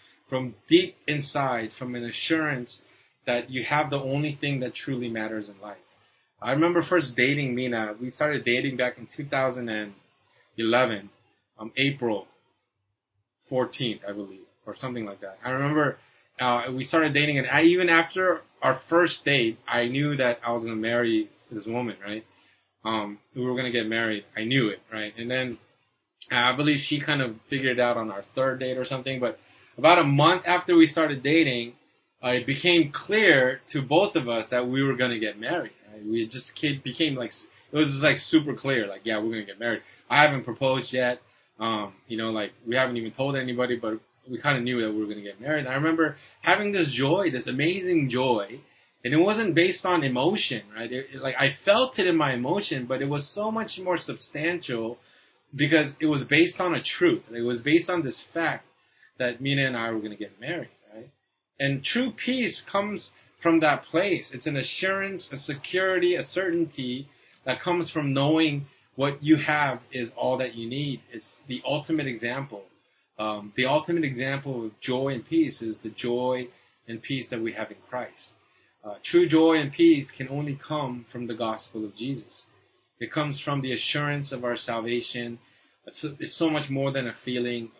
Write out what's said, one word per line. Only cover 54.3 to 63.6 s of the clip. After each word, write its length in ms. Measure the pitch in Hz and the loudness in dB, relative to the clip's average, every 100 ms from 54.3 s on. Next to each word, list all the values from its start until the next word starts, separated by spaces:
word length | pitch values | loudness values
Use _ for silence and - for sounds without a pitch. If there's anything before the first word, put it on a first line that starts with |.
| 147 160 175 - 117 113 123 _ _ _ _ _ | -4 -4 -4 -4 -4 -4 -8 _ _ _ _ _
because 420 | 135 147 160 139 - | -2 4 4 4 0
it 60 | 156 | 0
was 180 | 143 | 0
based 360 | - 147 175 - | 2 4 4 2
on 140 | 180 | -2
a 80 | 139 | -2
truth. 480 | - - 175 110 - | -2 2 2 2 -2
It 120 | 117 | -6
was 200 | 120 117 | -4 -2
based 260 | 143 165 165 | 4 4 4
on 120 | 180 | -2
this 180 | 135 - | -2 -6
fact 460 | - 165 160 127 - _ _ _ _ - | -8 -4 -2 -4 -10 _ _ _ _ -4
that 220 | 123 117 | -2 -2
Mina 220 | 139 139 | 0 2
and 140 | 135 120 | 0 0
I 160 | 113 | -2
were 80 | 110 | -4
gonna 160 | 107 101 | -6 -8
get 240 | 98 101 | -12 -10
married, 300 | 127 165 123 _ 104 | -8 -8 -10 _ _
right? 160 | 107 127 _ _ _ _ - | -20 -20 _ _ _ _ -4
And 240 | 139 135 | -2 -2
true 260 | - 233 262 | -2 -2 -2
peace 500 | - - 262 220 - | -4 -4 -2 -2 -4
comes 520 | - 202 208 196 - - _ _ | -4 -2 -2 -6 -12 -18 _ _
from 220 | 170 165 | 2 4